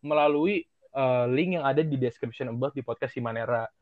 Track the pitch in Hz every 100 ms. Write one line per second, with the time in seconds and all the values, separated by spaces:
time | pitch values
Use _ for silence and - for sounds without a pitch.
0 | 147 151 147 147 165 202 - _ _ 135
1 | 131 127 123 131 180 175 139 139 156 139
2 | 127 - 123 113 127 117 135 143 120 117
3 | 131 - 117 113 113 120 113 _